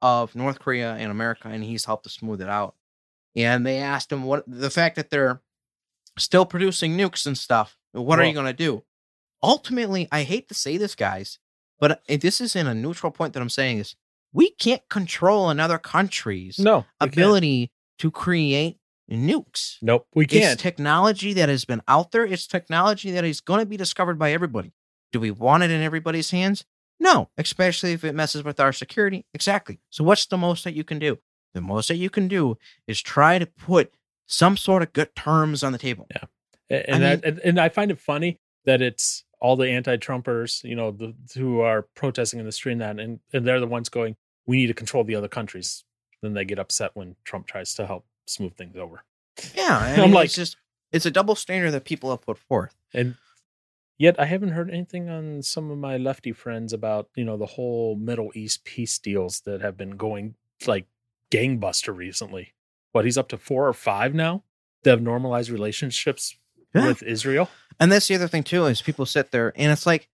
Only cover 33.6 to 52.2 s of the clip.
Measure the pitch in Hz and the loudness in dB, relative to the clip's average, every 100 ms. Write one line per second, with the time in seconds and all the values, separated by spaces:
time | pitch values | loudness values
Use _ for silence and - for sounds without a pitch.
33.6 | - 175 - _ _ _ - - 175 196 | 2 2 2 _ _ _ -6 4 4 4
34.6 | - 190 165 - 156 - 151 160 156 143 | 2 2 2 -2 -4 -4 0 2 2 0
35.6 | 139 123 131 117 - - - _ _ _ | -4 -4 -6 -8 -10 -14 -14 _ _ _
36.6 | - - - 131 139 143 160 160 185 175 | -4 -4 0 4 4 4 0 0 2 4
37.6 | 165 208 208 165 - 147 175 170 _ _ | 4 2 -2 -2 -4 -2 -2 -4 _ _
38.6 | 131 127 127 - - - _ - 123 127 | 2 4 2 -2 -4 -6 _ -2 2 4
39.6 | 127 127 123 120 - 127 123 120 117 - | 2 0 0 -2 -2 -6 -4 -4 -4 -6
40.6 | 123 117 110 104 113 123 127 131 127 120 | -6 -4 -4 -6 -12 -14 -14 -6 -2 2
41.6 | 113 110 101 - 139 123 117 120 110 - | 2 2 -2 -6 -4 -2 -4 -4 -10 -8
42.6 | 131 117 107 104 113 113 _ 139 120 127 | -6 -4 -4 -8 -10 -12 _ -2 0 0
43.6 | 120 120 117 123 113 110 _ _ - 131 | 0 -4 -4 -4 -4 -6 _ _ 0 2
44.6 | 123 113 110 127 110 107 104 - 107 92 | 2 0 -4 -2 0 -2 -6 -8 -10 -10
45.6 | 90 - _ _ _ _ 107 101 98 98 | -12 -12 _ _ _ _ -8 -6 -6 -6
46.6 | 95 - 101 104 90 92 - 95 87 98 | -6 -4 -6 -8 -16 -18 -14 -12 -12 -12
47.6 | 90 - 98 92 _ _ - - 95 - | -10 -8 -8 -10 _ _ -12 -10 -10 -10
48.6 | 90 92 87 82 - _ _ - - 370 | -18 -14 -16 -16 -20 _ _ -18 -12 -4
49.6 | 370 127 117 196 190 190 151 - 170 - | 0 2 2 6 8 8 6 0 -6 -10
50.6 | _ _ _ 170 170 190 202 208 - 185 | _ _ _ -2 0 2 2 0 -2 -2
51.6 | 175 143 - 156 131 123 | 0 -2 -6 -8 -6 -6